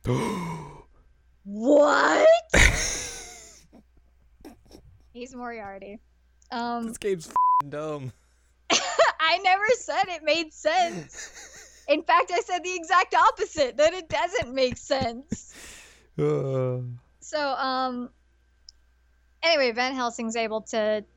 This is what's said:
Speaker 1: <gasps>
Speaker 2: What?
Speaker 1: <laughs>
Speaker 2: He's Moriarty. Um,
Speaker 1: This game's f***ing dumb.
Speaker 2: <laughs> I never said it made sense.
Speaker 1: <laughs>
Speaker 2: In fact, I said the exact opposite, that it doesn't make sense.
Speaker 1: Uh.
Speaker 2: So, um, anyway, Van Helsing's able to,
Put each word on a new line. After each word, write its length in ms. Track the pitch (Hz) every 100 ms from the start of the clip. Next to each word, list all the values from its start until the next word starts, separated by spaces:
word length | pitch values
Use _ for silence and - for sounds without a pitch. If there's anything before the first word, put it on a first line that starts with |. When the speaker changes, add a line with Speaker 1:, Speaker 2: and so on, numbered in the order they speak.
Speaker 1:
<gasps> 580 | - 127 131 196 120 80 71 - - _ _ _ _ _ 196
Speaker 2:
What? 800 | 202 240 294 294 - - - 622 679 659
Speaker 1:
<laughs> 60 | - - - - - - - - - - - _ - _ _ _ _ _ _ - - - - - - _
Speaker 2:
He's 220 | 240 247
Moriarty. 680 | 254 240 226 202 196 202 208 _ _ _ _ _
Um, 380 | 247 240 240 226
Speaker 1:
This 100 | 226
game's 300 | 208 185 156
f***ing 420 | - 988 988 143
dumb. 420 | 147 156 151 127 - _ _
Speaker 2:
<laughs> 280 | _ _ -
I 680 | - 740 - 640 - 320 359
never 260 | 381 381 427 494
said 260 | - 302 392
it 140 | 330
made 280 | 302 320 320
sense. 1300 | - 302 349 339 185 139 - - - - - - -
Speaker 1:
<laughs> 40 | -
Speaker 2:
In 140 | 311
fact, 300 | 320 349 359
I 60 | 359
said 240 | 392 359
the 100 | 359
exact 400 | 359 330 359 381
opposite, 640 | 339 392 523 392 311 254 233
that 180 | 311
it 140 | 370 330
doesn't 440 | 294 349 403 247
make 240 | 262 254 240
sense. 800 | - 269 254 233 - - - - - - - _ _ -
Speaker 1:
Uh. 600 | 147 147 139 131 127 127 123 123 _ _
Speaker 2:
So, 180 | - 302
um, 720 | 285 262 262 254 262 247 247 _ _ _ _ _ - _ _ _ _ _ _ _
anyway, 280 | 330 311 254
Van 240 | 220 254
Helsing's 400 | 262 240 226 226
able 280 | 226 220 220
to, 420 | 208 226 214 214 214